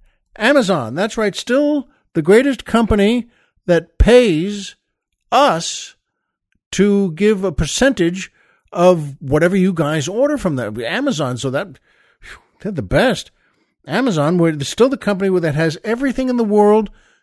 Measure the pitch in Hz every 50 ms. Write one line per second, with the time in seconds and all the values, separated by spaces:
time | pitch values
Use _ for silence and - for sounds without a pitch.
0 | _ _ _ _ _ _ _ - 214 240 285 285 233 175 196 156 123 110 120 156
1 | 196 214 - - 220 208 175 - - - 240 277 294 294 302 294 - _ _ _
2 | _ _ - 165 156 156 196 226 269 285 262 - - - - 226 233 196 220 208
3 | 196 208 233 247 226 - _ _ _ _ _ _ _ - 175 165 165 _ _ -
4 | - 202 233 247 254 220 165 151 170 202 208 202 196 - - _ _ _ _ _
5 | _ _ _ _ _ - - 240 285 269 175 165 170 - - - - - - _
6 | _ _ _ _ _ _ _ _ _ _ _ _ _ - - - 190 208 202 202
7 | 202 185 156 156 202 208 220 190 190 190 156 - 165 143 - - 247 277 254 -
8 | 180 170 180 196 185 - _ _ _ _ _ _ _ _ - 180 175 180 185 170
9 | 151 143 135 - - 135 131 151 160 180 185 196 180 190 190 160 160 143 156 160
10 | 139 151 196 220 269 294 302 262 - 185 151 127 120 104 107 113 117 113 175 220
11 | 277 294 226 147 156 127 127 120 123 135 123 139 202 196 - _ _ _ _ _
12 | _ _ _ _ _ - - - _ _ _ _ - 208 208 147 104 90 - 143
13 | 214 262 202 - - - _ _ _ _ _ _ _ _ _ _ _ - 135 202
14 | 254 269 190 156 143 151 175 180 165 165 156 151 139 - - - 220 269 277 233
15 | - - 208 180 196 196 185 180 165 165 135 151 165 165 151 180 - 220 226 240
16 | 269 269 233 - 262 254 247 240 226 208 208 208 208 208 208 220 220 208 - _
17 | _ _ _ _